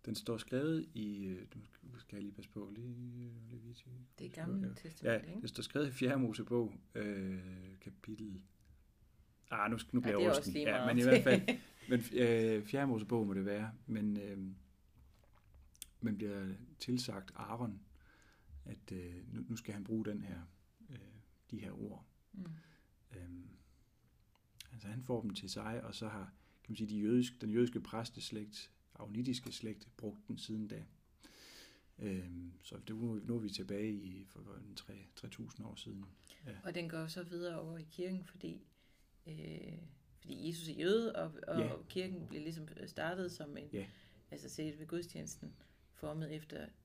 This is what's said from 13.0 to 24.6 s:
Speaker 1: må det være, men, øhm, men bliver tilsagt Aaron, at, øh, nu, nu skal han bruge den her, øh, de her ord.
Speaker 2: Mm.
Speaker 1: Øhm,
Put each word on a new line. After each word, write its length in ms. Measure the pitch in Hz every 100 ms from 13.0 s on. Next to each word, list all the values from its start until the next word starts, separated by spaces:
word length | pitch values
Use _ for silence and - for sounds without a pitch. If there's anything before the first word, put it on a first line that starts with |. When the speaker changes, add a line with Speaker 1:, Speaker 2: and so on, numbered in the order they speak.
| 101 120 104
Speaker 1:
må 60 |
det 120 | 95 98
være, 260 | 101 110 113 -
men, 320 | 107 107 104
øhm, 380 | 101 98 95 95 - - - - - - - - - - - - - -
men 160 | 113 98
bliver 360 | 104 101 95 101 123 -
tilsagt 520 | - 123 - 101 - -
Aaron, 440 | 104 117 120 98 - - - - - - - - -
at, 260 | 110 -
øh, 420 | 92 87 87 -
nu, 120 | 113 -
nu 60 | 113
skal 180 | -
han 100 | 104
bruge 220 | 98 110 104
den 160 | 104
her, 200 | 101 85 85 - _ _ 226
øh, 80 | 120 101 110 - - -
de 80 | 104
her 120 | -
ord. 340 | 101 104 - - - _
Speaker 2:
Mm. 120 | 196 175 160 - - _ _ - 95
Speaker 1:
Øhm, 320 | 87 87 - - - - - _ _ _ _ _ _ -